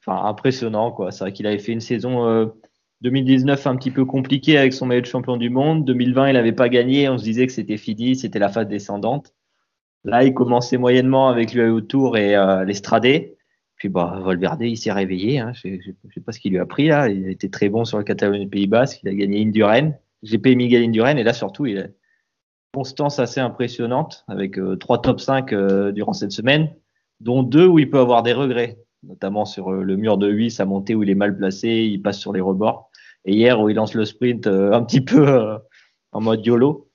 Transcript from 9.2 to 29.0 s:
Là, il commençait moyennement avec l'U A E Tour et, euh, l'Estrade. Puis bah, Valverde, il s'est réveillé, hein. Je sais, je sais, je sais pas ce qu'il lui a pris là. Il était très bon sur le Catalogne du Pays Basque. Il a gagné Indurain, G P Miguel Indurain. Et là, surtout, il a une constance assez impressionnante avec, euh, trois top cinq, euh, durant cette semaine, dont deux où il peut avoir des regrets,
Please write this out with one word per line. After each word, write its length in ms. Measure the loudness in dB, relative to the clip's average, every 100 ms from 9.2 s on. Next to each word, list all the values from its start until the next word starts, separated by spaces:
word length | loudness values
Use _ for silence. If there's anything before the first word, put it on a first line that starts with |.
| -8 _ _ _ _ _ _ _
Là, 200 | -2 4
il 100 | 4
commençait 440 | 2 0 0 0 0
moyennement 500 | 2 2 4 2 2
avec 240 | 2 0
l'U 100 | 0
A 40 | 2
E 160 | 0
Tour 360 | 0 0 0 2
et, 160 | 2 4
euh, 280 | 4 2
l'Estrade. 680 | 0 -4 0 2 4 2 -2 -18 _ _ _ _
Puis 140 | -6
bah, 320 | -2 -4 -4
Valverde, 380 | -4 -2 -2 -2
il 160 | -4 -4
s'est 140 | -4
réveillé, 480 | -4 -2 -4 -2 -4
hein. 120 | -4
Je 80 | -10
sais, 180 | -12 -12
je 80 | -14
sais, 80 | -20 -18
je 60 |
sais 80 | -18
pas 100 | -14
ce 80 | -10
qu'il 120 | -4
lui 80 | -4
a 60 | -4
pris 220 | 0 2
là. 220 | 2 2
Il 200 | -2 -6
était 200 | -8 -8
très 180 | -2 -2
bon 160 | 0
sur 140 | -2 -4
le 80 | -4
Catalogne 360 | -2 0 -2
du 60 | -4
Pays 200 | -2 2
Basque. 340 | 2 0 -2
Il 60 | -8
a 40 |
gagné 280 | -4 -2 0
Indurain, 500 | 0 2 4 4 2 -4 _ _
G 140 | -4 0
P 180 | 2 2
Miguel 280 | 4 4
Indurain. 340 | 4 2 2 2
Et 60 |
là, 100 | 0
surtout, 320 | -2 -6 -6 -6
il 120 | -6
a 20 |
une 100 | -8 -16 _ _ _ _ _ _ _
constance 460 | -10 -10 -4 -4 -2
assez 220 | -4 -2
impressionnante 840 | -4 -2 -6 -4 -4 -2 -4 -10 -12
avec, 280 | -6 -6 -4
euh, 200 | -6 -6
trois 240 | -2 0
top 180 | 2 -2
cinq, 320 | 0 -2 0
euh, 400 | 0 2 0 0
durant 220 | -2 -4
cette 180 | -4 -6
semaine, 420 | -4 0 2 0 -4 _ _ _ _
dont 240 | -4 0
deux 240 | 2 6 8
où 100 | 6
il 120 | 4
peut 100 | 2
avoir 240 | 4 4
des 100 | 2
regrets, 440 | 0 -2 -2 -4 -8 _ _